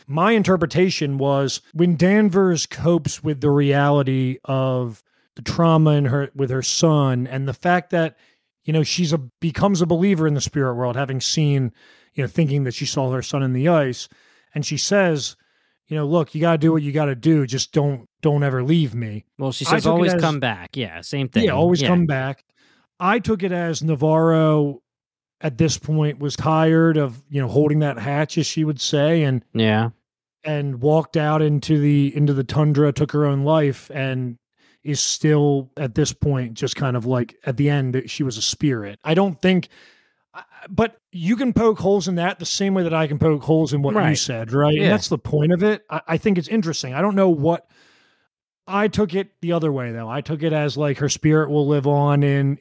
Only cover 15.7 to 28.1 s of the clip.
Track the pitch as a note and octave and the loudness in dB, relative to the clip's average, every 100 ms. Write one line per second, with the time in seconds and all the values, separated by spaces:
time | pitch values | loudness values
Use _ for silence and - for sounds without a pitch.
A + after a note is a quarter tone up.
15.7 | _ - D#3 C#3+ E3+ D#3 D#3 E3+ E3 D#3+ | _ -10 -6 0 0 0 -2 0 2 2
16.7 | D#3+ D3 C#3+ D3 B2+ D#3 D#3 C3 C3 - | 2 0 -2 -2 0 2 2 2 -4 -4
17.7 | D#3+ C#3+ C3 - _ D#3+ D3 C#3+ B2+ B2 | 0 0 -2 -10 _ 0 0 0 0 2
18.7 | E3+ C#3+ A#2 A2 G#2 - - C3+ - C#3 | 2 2 -4 -8 -8 -12 -8 -6 -4 -2
19.7 | G#3 E3 E3+ F3+ F3+ E3 D3 B2 G2 F2 | 0 2 2 2 2 0 0 -4 -6 -8
20.7 | C#3 G#2+ E2+ - C#3+ C3 A3 A3 C3 E3+ | -10 -8 -10 -8 -6 -2 0 0 2 2
21.7 | F3 C3+ F3+ E3 C3+ C3 C3+ _ _ _ | 2 2 2 2 -2 -4 -8 _ _ _
22.7 | _ _ - F3+ A#3 F#3+ G#3+ F#3+ F3 E3+ | _ _ -6 -2 0 0 -2 -2 -2 -2
23.7 | D#3 D#3+ D3 D#3 D#3+ E3 D#3+ D#3 D3+ C#3+ | -2 -2 0 2 4 4 4 4 2 0
24.7 | C#3+ _ _ _ _ _ _ D#3+ A#2 D#3+ | -4 _ _ _ _ _ _ -6 0 0
25.7 | - - D#3 D3+ - D3 - D3 D#3+ D#3+ | 0 -2 0 0 -2 -6 -4 0 2 4
26.7 | D#3+ E3 D#3 C#3 A#2+ - C#3+ B2 A#2 D3+ | 4 4 4 0 -4 -8 -4 0 2 2
27.7 | D3+ D3 A#2+ A#2+ | 2 0 -2 -4